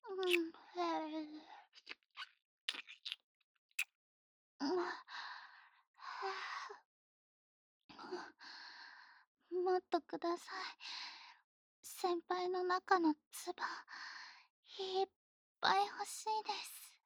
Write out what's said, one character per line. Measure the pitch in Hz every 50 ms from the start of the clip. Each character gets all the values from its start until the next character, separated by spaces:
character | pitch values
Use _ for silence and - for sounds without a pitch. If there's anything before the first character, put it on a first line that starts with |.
| _ 453
う | 381 370
ん、 | 381 359 349 349 330 330 330 - - - - 359
へ | 349 339 330 311 320 311 302 320
え。 | 311 302 302 311 - - - - - _ _ - _ - - _ _ _ _ - - - _ _ _ _ _ _ _ - - - - - - - _ - - _ _ _ _ _ _ _ _ _ _ _ _ - - _ _ _ _ _ _ _ _ _ _ _ _ _ _ _
う | 285
ん。 | 277 359 359
は | 349 - - - - - - - - - - - - - - - - - _ _ _ _ _ - - - - - - 392 381 381 349 359 359 - - - 415 - _ _ _ _ _ _ _ _ _ _ _ _ _ _ _ _ _ _ _ _ _ _
あ。 | - - - - 370 349 - - - _ - - - - - - - - - - - - - - - - - _ _ _ _ _
も | 339 359 349 381 370 370
っ | - _
と | - 339
く | - - - 330
だ | - 339 339 302
さ | -
い。 | - 392 381 - - - _ - - - - - - - - - - - _ _ _ _ _ _ _ _ _
先 | - - - - - 370 349 339 - _
輩 | 359 359 359 359
の | 370 359 370
中 | 359 359 370 _ - 392 370
の | 339 311 302 _ _ _
唾、 | - - - - 359 - - - 339 - - - - - - - - - - - - - - _ _ _ _ - - - 392 381 381 381
い | 392
っ | 381 _ _ _ _ _ _ _ _ _ _
ぱ | - - 370
い | 381 403 415
欲 | - - 403
し | - - -
い | - 440 427 440 427
で | - 415
す。 | - - - - - - - - _ _